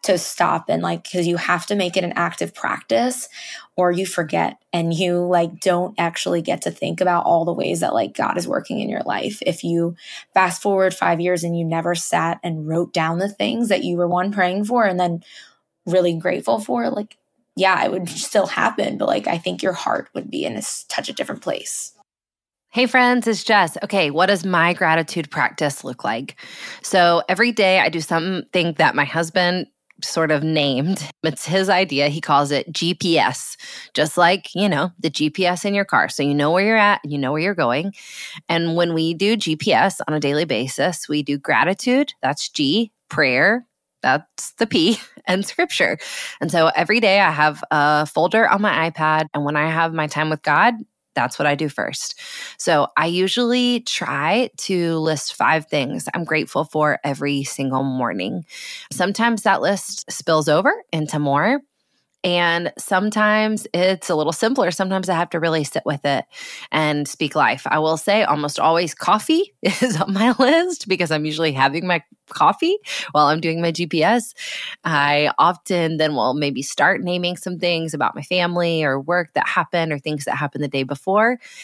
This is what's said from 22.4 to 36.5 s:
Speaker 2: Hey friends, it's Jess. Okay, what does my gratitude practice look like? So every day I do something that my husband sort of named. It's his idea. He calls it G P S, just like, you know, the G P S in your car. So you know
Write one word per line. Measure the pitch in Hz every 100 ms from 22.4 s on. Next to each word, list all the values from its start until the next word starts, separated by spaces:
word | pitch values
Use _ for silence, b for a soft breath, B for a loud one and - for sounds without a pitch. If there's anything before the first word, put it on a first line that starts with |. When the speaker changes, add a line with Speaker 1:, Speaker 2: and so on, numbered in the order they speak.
| _ _ _
Speaker 2:
Hey | -
friends, | 247 254 247 247 233
it's | 202
Jess. | - 208 170 170
Okay, | 208 202 151
what | 147 185
does | 196
my | 180 180 170
gratitude | 175 165 160 160 - 147
practice | 156 123 - 147 -
look | 135 123
like? | - 113 - - B B B B
So | - 190 175 170 -
every | 185 240
day | 214 190 190
I | -
do | 165
something | 156 165 170 190 - 185 170
that | 156 151
my | -
husband | 143 160 165 185 180 180 - _ _ _
sort | - - 160
of | 151
named. | 160 156 143 127 151 190 147 -
It's | 160 151 -
his | 185 190
idea. | 185 185 135 143
He | 151
calls | 156 143 143
it | 143 -
G | 135 170
P | 180 180 160
S, | 113 131 - - B B B
just | - 151 -
like, | 170 190 -
you | - 202
know, | 135 175 -
the | 160
G | - 156
P | 151 180
S | 180
in | 202
your | 202
car. | 196 113 80
So | -
you | 143
know | 143 147